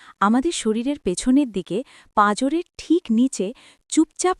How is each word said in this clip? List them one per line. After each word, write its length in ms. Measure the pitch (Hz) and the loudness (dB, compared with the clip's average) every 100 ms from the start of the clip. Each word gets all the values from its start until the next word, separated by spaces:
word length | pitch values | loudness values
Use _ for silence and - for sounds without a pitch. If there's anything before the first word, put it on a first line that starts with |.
| - _ | -20 _
আমাদের 320 | 196 240 330 | 0 2 0
শরীরের 460 | 339 226 220 240 294 | -2 -2 -2 -4 -4
পেছনের 540 | - 180 - 262 277 | -4 -2 2 2 2
দিকে 320 | 196 - 185 269 - _ | -4 -6 -6 -8 -16 _
পাঁজরের 480 | - 208 208 269 320 - - | 0 2 2 -2 -2 -6 -14
ঠিক 240 | - 330 - | -2 0 2
নিচে 420 | 220 262 - 190 262 - _ _ | 0 0 0 -6 -8 -20 _ _
চুপচাপ 480 | - 320 - 359 370 | 0 0 -2 -2 -2